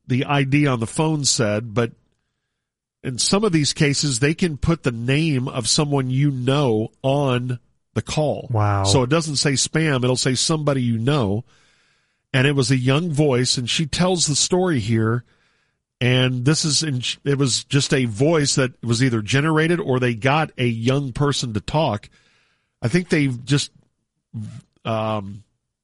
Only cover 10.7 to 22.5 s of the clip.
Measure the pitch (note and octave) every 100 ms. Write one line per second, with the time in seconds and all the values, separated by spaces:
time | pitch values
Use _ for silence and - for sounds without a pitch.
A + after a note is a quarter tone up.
10.7 | C3+ A#2+ A2+ A#2+ D3+ G2+ G#2 - _ _
11.7 | _ _ _ _ _ _ C3 C#3 C#3 A#2+
12.7 | C3 B2 C#3+ F3 C#3+ D3+ B2 B2+ C3 A#2+
13.7 | - D#3 - F3+ F3+ - C#3 - F3+ F#3
14.7 | C#3 G#2 A2+ A2 A#2+ - _ _ _ _
15.7 | _ _ - B2 B2+ B2+ B2 B2 D#3+ D#3+
16.7 | C3 D#3 B2+ - - C#3+ C3+ C#3 G#2+ -
17.7 | C#3 - C#3 A#2+ G2+ D3 E3 C#3 C#3+ B2+
18.7 | - A2+ A#2 C3 A2+ G#2+ C3+ D#3 D#3 D#3+
19.7 | E3+ C#3+ B2+ B2 A2+ C3+ D3+ D3+ - B2
20.7 | A2+ A#2 C#3 C#3 A#2 C#3+ C3+ B2+ G#2+ -
21.7 | D3+ D3+ G#2 - _ _ _ _